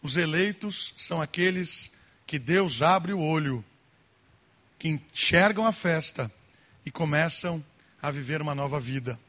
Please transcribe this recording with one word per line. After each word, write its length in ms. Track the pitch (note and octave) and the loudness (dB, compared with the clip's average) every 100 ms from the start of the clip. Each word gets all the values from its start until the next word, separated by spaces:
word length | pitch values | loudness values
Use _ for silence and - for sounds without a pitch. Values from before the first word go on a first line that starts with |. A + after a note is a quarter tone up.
Os 160 | D3 C#3+ | -2 0
eleitos 760 | E3 D#3 G3+ G3+ G#3 F#3+ - - | 2 2 0 -2 -6 -6 -8 -6
são 240 | - E3+ | -4 -2
aqueles 680 | D3+ - F3+ F#3 F3 - - - - _ - | -4 0 0 2 -2 -4 -6 -14 -20 _ -8
que 120 | D3+ | -6
Deus 420 | A#2+ F3+ F#3+ A2+ | 2 2 2 2
abre 320 | D3+ F#3+ E3+ | 4 4 2
o 80 | G3 | -2
olho, 440 | D#3 D#3+ D3 B2 G#2 _ _ _ _ _ _ _ _ _ _ _ | 2 2 0 -4 -8 _ _ _ _ _ _ _ _ _ _ _
que 100 | D#3+ | -2
enxergam 800 | D3+ - - - E3+ G3 G3+ A3+ | -2 -4 -2 4 6 6 4 0
a 60 | |
festa 580 | - F3 D#3+ D3 - A#2 - _ _ _ _ | 0 0 0 -2 -4 -8 -8 _ _ _ _
e 60 | - | -14
começam 760 | - D#3+ D3 E3 - F3 E3+ D3 _ _ _ | -4 0 2 2 0 -2 -6 -8 _ _ _
a 100 | C#3+ | -6
viver 300 | C#3+ C3 D#3 | -6 -4 -4
uma 140 | D3+ | -2
nova 240 | C#3 C#3 D3 | -2 -2 -2
vida. 400 | B2 C3+ B2 A#2 | -4 -6 -6 -10